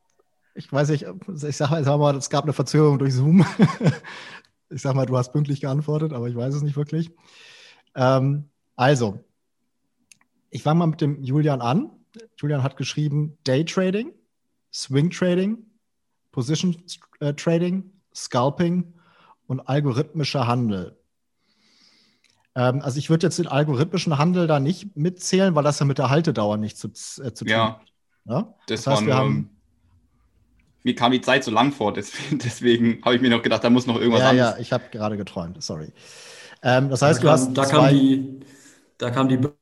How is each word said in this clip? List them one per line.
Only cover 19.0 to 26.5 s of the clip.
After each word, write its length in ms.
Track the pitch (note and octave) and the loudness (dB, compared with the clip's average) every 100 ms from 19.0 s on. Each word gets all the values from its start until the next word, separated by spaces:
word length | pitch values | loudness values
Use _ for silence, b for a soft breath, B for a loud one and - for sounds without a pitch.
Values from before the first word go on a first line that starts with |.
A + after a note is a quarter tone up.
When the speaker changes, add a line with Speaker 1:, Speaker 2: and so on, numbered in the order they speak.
| b b b b _ | b b b b _
Speaker 1:
und 140 | B2+ | -8
algorithmischer 840 | - C#3 C#3+ A#2+ D3+ D#3+ C#3 C#3+ A#2 | -2 0 0 -2 -4 -4 -4 -2 0
Handel. 500 | B2+ A#2 G2 F2 _ _ _ _ _ _ _ _ _ _ _ _ _ _ _ _ | 0 0 -2 -6 _ _ _ _ _ _ _ _ _ _ _ _ _ _ _ _
Ähm, 260 | - B2 C3 | 0 0 0
also 160 | C#3+ C3+ | -4 -6
ich 120 | - | 0
würd 120 | D#3+ | 0
jetzt 140 | E3 - | 0 -2
den 100 | F3 | -2
algorithmischen 680 | C3+ D3+ B2 E3+ F#3 E3+ C#3 | 0 0 0 -2 -2 -2 0
Handel 300 | D#3+ F3+ E3 | 2 2 2
da 120 | D3 | 2
nicht 380 | C3+ F#3+ G#3 - | 0 -4 -8 -4
mitzählen, 580 | D#3+ F3+ - F#3 F#3+ | -4 -4 -2 2 2
weil 100 | D3+ | 2
das 160 | C#3+ D3 | 2 0
ja 40 | |
mit 140 | C#3+ C3+ | 0 0
der 100 | B2+ | 2
Haltedauer 480 | C#3+ E3 A#2 G#2 | 2 2 0 0